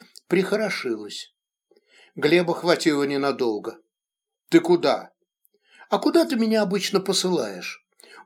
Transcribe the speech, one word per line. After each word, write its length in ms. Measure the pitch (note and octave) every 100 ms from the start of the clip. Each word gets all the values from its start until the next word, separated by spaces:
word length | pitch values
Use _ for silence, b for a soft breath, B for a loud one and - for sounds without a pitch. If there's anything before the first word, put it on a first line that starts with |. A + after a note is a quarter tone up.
| b b -
прихорошилась. 1040 | F3+ F#3+ G#3+ G#3 - B2+ G#2+ G#2 - - _ _ _ _ b b b b b
Глеба 380 | D3 F3 F3
хватило 500 | E3 E3+ E3 - C#3+
ненадолго. 720 | C#3+ C#3 C#3 B2 A#2+ G#2 A2+ - _ _ _ _ _ _ -
«Ты 100 | E3
куда?» 540 | E3 F3 C#3 A2 - _ _ _ _ _ b b b
«А 80 | F#3+
куда 240 | D4+ E4+
ты 100 | E4
меня 280 | A#3 A3+ A3
обычно 360 | G3+ G3 - G3
посылаешь? 880 | F#3+ F#3+ F#3 E3 G#2+ F#2 - - _ _ B B